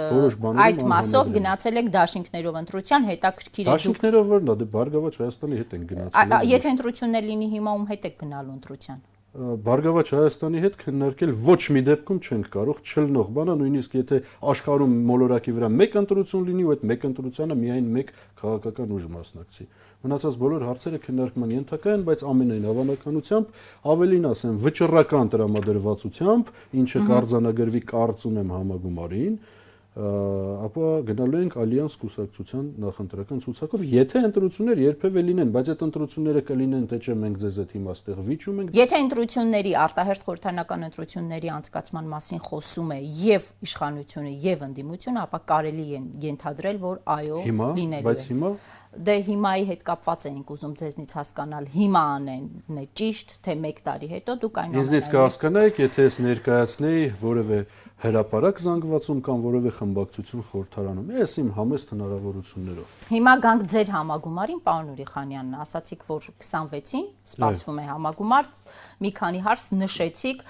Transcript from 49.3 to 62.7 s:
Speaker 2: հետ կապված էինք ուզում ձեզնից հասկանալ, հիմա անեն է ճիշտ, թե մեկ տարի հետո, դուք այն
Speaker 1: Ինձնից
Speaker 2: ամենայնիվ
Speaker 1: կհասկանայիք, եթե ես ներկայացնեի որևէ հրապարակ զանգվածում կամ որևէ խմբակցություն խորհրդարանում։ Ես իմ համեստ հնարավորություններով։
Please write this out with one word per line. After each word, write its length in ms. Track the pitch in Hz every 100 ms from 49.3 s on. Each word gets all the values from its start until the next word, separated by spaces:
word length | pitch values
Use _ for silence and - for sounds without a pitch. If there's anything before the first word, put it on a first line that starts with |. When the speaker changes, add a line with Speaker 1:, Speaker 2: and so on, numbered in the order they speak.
| 202 202 190
Speaker 2:
հետ 160 | 196 170
կապված 440 | - 170 - 165
էինք 260 | 147 139 139
ուզում 240 | 147 151
ձեզնից 380 | 147 160 151 143
հասկանալ, 520 | 156 143 - 147 147 139
հիմա 360 | 156 202 180 147
անեն 380 | 139 139 131 151 170 - 151
է 80 | 139
ճիշտ, 420 | - 220 214 - -
թե 160 | - 156
մեկ 220 | 156 156
տարի 280 | 156 131 147
հետո, 260 | 180 233 247
դուք 220 | 226 -
այն 80 | -
Speaker 1:
Ինձնից 160 | 131
Speaker 2:
ամենայնիվ 240 | 135 151 147
Speaker 1:
կհասկանայիք, 720 | 139 131 - 156 196 214 214
եթե 240 | - -
ես 140 | 135 -
ներկայացնեի 800 | 123 117 - 120 117 - 151 165 147
որևէ 440 | 98 113 120 107 104 101 - -
հրապարակ 640 | _ 113 110 107 110 170 196
զանգվածում 600 | 175 170 160 156 - 139
կամ 220 | 135 123
որևէ 300 | 120 123 123
խմբակցություն 720 | - 101 98 95 - 98 120
խորհրդարանում։ 640 | 107 98 95 - 98 92 143
Ես 240 | 254 208
իմ 140 | - 123
համեստ 400 | 104 113 143 -
հնարավորություններով։ 1040 | 107 101 101 101 98 92 95 92